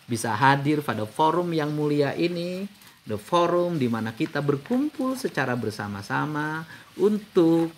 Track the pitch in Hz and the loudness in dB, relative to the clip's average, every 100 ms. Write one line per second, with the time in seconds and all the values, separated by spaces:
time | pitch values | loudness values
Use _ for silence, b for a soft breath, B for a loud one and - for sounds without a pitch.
0 | - 117 117 110 135 143 143 147 143 107 | -6 -4 -2 4 4 6 2 0 -2 -4
1 | 107 - 156 165 175 160 147 151 147 147 | -4 2 2 2 0 -2 -2 -2 0 2
2 | 139 - 170 175 175 180 202 B B B | 2 0 -2 -2 -6 -6 -10 B B B
3 | - 104 - 170 170 175 175 165 123 117 | -8 -8 0 2 4 2 2 0 0 0
4 | 110 113 160 147 143 139 - 247 302 - | -4 -4 -4 0 0 -2 0 0 0 -2
5 | 262 262 - - 127 123 107 101 104 101 | -4 -2 -4 -2 -2 -2 -2 -4 -6 -8
6 | 104 135 147 147 151 160 165 B B - | -4 -4 -2 -4 -4 -6 -10 B B 0
7 | 202 208 - 185 165 165 165 | 0 0 0 4 4 4 0